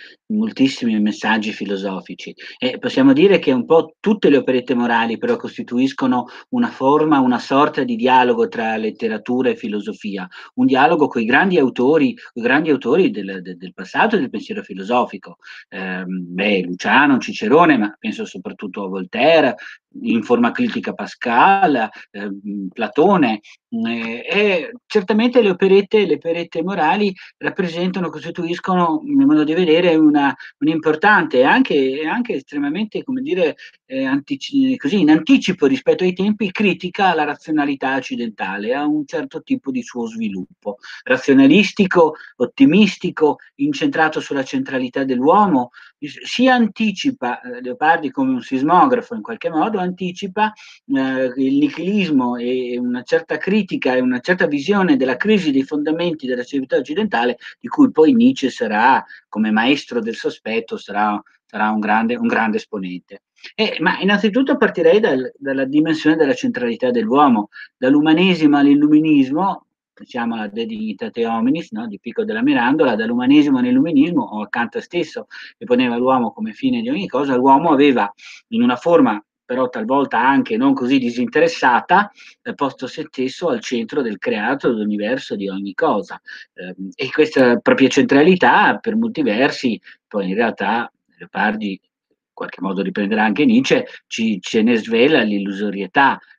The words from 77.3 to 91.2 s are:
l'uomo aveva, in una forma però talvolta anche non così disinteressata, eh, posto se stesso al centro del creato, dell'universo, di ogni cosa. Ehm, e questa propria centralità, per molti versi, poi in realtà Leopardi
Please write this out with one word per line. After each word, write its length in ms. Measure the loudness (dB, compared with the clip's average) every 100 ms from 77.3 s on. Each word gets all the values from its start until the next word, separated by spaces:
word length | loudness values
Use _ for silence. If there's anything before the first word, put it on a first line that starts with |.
| 2
l'uomo 340 | 4 4 4
aveva, 400 | 4 4 4 -2 -6 -20 -20 _
in 140 | 0
una 140 | 0 0
forma 460 | 2 4 4 0 -8 _ _
però 220 | -4 -2
talvolta 500 | -4 -2 0 0 0
anche 380 | 2 2 0 0
non 160 | 0
così 260 | 0 0 0
disinteressata, 1120 | 0 -4 -2 2 2 2 2 2 4 2 2 -6 -20 _
eh, 120 | -14
posto 320 | -6 -6 -6 -12
se 180 | -12 -12
stesso 400 | -6 -6 -4 -4
al 120 | -4
centro 400 | -4 -6 -4 -4
del 160 | -4 -4
creato, 560 | -4 -4 -2 -2 -2
dell'universo, 640 | -2 -2 -2 -2 -4 -6 -8
di 140 | -6
ogni 240 | -6 -8
cosa. 440 | -4 -2 -2 -6 -16 -18 -20 -20
Ehm, 360 | -16 -16 -12 -14
e 160 | -8 -6
questa 480 | 0 2 4 2 2
propria 300 | 2 4 4
centralità, 920 | 4 4 4 4 4 4 4 2 0
per 180 | -2 -2
molti 260 | -2 -2
versi, 560 | -2 0 0 0 -4 -4 -10 _ _
poi 220 | -6 -4
in 40 |
realtà 560 | -2 -2 -2 -4 -4 -6 _ _
Leopardi 540 | _